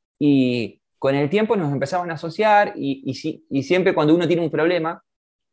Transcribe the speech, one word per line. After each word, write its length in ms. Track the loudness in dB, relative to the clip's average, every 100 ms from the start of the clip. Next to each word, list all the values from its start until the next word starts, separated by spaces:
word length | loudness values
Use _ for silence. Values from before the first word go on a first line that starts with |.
| _ _
Y 640 | 2 4 2 0 -6 -10 _ _
con 160 | -2
el 140 | 0 0
tiempo 260 | 0 2 0
nos 160 | 0
empezaban 380 | -2 -4 -4 -6
a 40 |
asociar, 580 | -8 -8 -2 2 4 2 -2
y, 260 | -6 -6 -6
y 80 |
si-, 320 | -8 -8 -10 _
y 120 | -6
siempre 320 | 0 0 2
cuando 200 | 2 2
uno 120 | 2 2
tiene 160 | 0
un 80 | -2
problema, 520 | 0 0 0 -4 -8 _ _ _ _ _